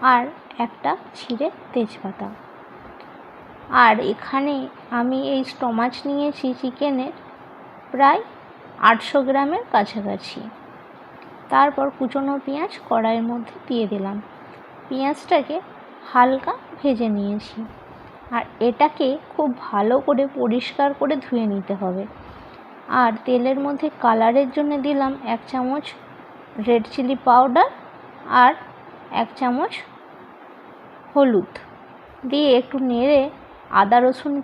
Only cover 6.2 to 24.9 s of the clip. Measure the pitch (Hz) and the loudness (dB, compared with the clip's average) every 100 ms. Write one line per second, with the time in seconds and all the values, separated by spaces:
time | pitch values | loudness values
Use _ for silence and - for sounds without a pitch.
6.2 | 294 285 262 247 262 247 285 269 269 - | -4 -4 -6 -4 -6 -4 -2 -2 -4 -10
7.2 | - - - - - - - 254 269 339 | -18 -20 -20 -20 -20 -20 -10 2 4 4
8.2 | 453 - - - - - 214 226 - 285 | 0 -14 -20 -20 -20 2 4 4 2 0
9.2 | 262 269 277 349 494 - 208 220 202 196 | 2 0 0 -2 0 0 0 -4 -8 -8
10.2 | - - 220 - - - - - - - | -10 -14 -16 -18 -20 -20 -20 -20 -20 -20
11.2 | - - - 269 285 285 277 - 262 277 | -20 -20 0 4 4 2 -2 -2 -4 -2
12.2 | 269 277 269 277 370 - - 226 220 226 | -2 -4 -4 -6 -6 -8 -4 0 2 0
13.2 | 226 240 226 - - 240 214 208 196 202 | -2 -4 -10 -14 -6 -2 -2 -4 -6 -6
14.2 | - - - - - - - 262 269 294 | -10 -18 -20 -20 -20 -20 -10 -4 -4 -4
15.2 | - 330 262 311 381 - - - - 254 | 0 0 0 -6 -10 -16 -20 -20 -2 4
16.2 | 247 269 294 494 - 330 285 233 233 208 | 4 4 -4 -8 -10 -4 -2 0 0 -2
17.2 | 202 208 - - 220 - - - - - | -2 -4 -8 -12 -14 -14 -20 -20 -20 -20
18.2 | - 240 - - 233 233 302 302 269 285 | -10 -8 -8 -2 0 2 2 2 -2 -2
19.2 | - - 302 247 - 208 208 254 269 269 | -6 -2 -2 -2 -4 0 2 2 2 0
20.2 | 277 277 240 233 - - 285 277 285 285 | 0 -2 0 0 -2 0 0 0 -2 -2
21.2 | - 240 220 202 190 202 190 185 208 - | -2 -2 0 -2 -4 -4 -4 -4 -8 -12
22.2 | - - - - - - - 247 240 226 | -20 -20 -20 -20 -20 -20 -4 2 2 0
23.2 | - 247 247 269 277 285 311 - 240 226 | 0 0 2 0 -2 -2 -4 0 2 4
24.2 | 226 240 277 285 294 294 269 | 4 4 2 0 -2 -2 -2